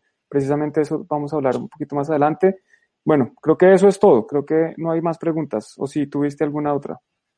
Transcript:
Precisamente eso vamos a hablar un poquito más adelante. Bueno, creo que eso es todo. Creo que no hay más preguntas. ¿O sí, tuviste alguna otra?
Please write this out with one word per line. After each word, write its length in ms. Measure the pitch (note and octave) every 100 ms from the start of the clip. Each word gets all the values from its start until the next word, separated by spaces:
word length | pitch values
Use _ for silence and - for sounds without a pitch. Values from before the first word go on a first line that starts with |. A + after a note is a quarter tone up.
| _ _ _
Precisamente 540 | C#3 C3+ D3 D3+ D#3
eso 240 | D3 D#3 -
vamos 220 | D3+ C#3+
a 60 | D#3
hablar 180 | C3+ B2
un 140 | -
poquito 260 | - C#3+ C#3+
más 140 | C#3
adelante. 500 | D#3 D3 D#3 F#3+ F#3+ _ _ _ _ -
Bueno, 280 | D3+ A#2+ -
creo 160 | D3 D3+
que 160 | F3+
eso 140 | F#3+ G3
es 100 | F#3+
todo. 300 | G3+ C3 G#2+
Creo 180 | D3 C#3
que 280 | D#3+ E3 E3
no 160 | E3
hay 100 | E3
más 160 | E3+ D#3+
preguntas. 560 | E3 D#3+ C#3+ A2 - -
¿O 100 | C3+
sí, 200 | D3+ C#3+
tuviste 360 | C#3+ D3 C#3+
alguna 300 | D3+ D3 D3
otra? 260 | C#3+ - - _ _ _